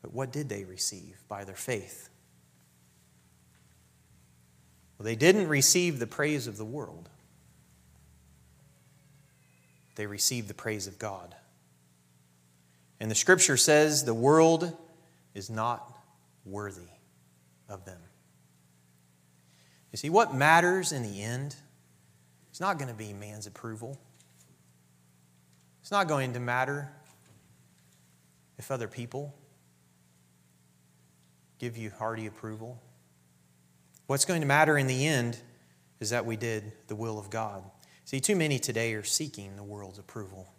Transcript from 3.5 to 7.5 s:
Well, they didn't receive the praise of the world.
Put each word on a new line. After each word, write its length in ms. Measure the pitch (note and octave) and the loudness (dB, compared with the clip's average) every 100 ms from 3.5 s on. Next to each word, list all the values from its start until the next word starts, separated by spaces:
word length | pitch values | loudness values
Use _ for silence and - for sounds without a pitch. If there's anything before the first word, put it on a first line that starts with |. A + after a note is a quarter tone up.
| _ _ _ _ _ _ - _ _ _ _ _ _ _ _ | _ _ _ _ _ _ -20 _ _ _ _ _ _ _ _
Well, 60 | |
they 120 | G#2 A2+ | -6 6
didn't 340 | D#3 G#3 F3 | 6 6 4
receive 500 | D3 C3+ F3+ F3 C#3 | 4 4 4 2 -2
the 80 | A2+ | -6
praise 400 | - D3 D3 A#2+ | -2 -2 -2 -4
of 100 | G2+ | -10
the 60 | |
world. 460 | G#2+ C#3+ G2 E2 E2+ - - _ - | -10 -10 -12 -14 -20 -20 -20 _ -20